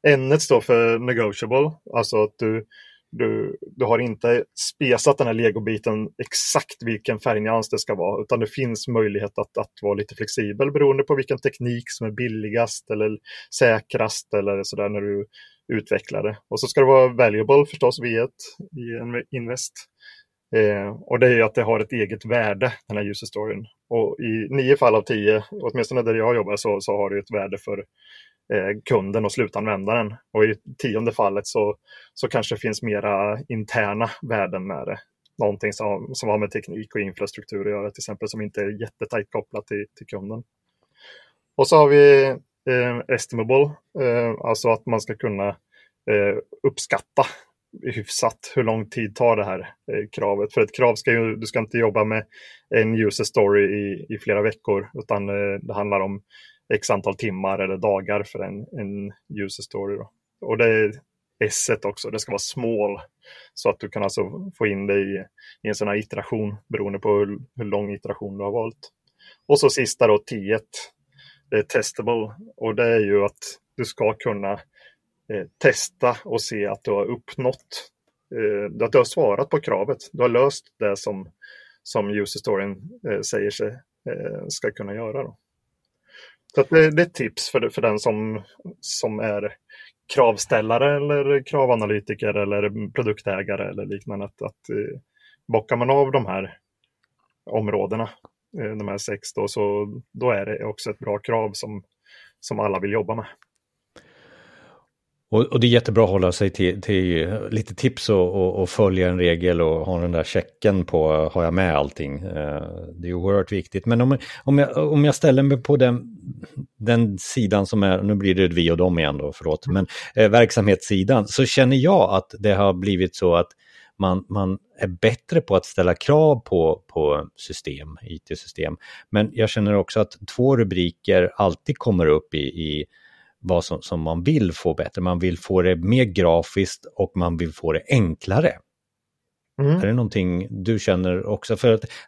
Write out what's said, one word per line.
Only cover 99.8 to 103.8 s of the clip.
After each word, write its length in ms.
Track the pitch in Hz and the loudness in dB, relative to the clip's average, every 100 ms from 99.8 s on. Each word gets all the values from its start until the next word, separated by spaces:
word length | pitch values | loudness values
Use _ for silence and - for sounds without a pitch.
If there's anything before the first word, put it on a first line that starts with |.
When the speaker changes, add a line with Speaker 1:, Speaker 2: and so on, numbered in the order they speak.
| 104 117 - | -4 -10 -16
Speaker 1:
då 180 | 123 123 | -4 -2
är 140 | 104 98 | 0 -2
det 200 | 107 110 | -6 -8
också 240 | 104 - | -8 -10
ett 100 | 104 | -8
bra 180 | - 104 | -6 -6
krav 340 | - 113 110 | -2 -2 -2
som, 300 | 98 110 104 - _ _ - - _ | -6 -12 -12 -16 _ _ -20 -20 _
som 200 | - 107 | -10 -4
alla 200 | 104 95 | -2 -2
vill 120 | 101 | -2
jobba 240 | 110 95 113 | -4 -4 -8
med. 100 | 104 - _ _ _ _ | -10 -18 _ _ _ _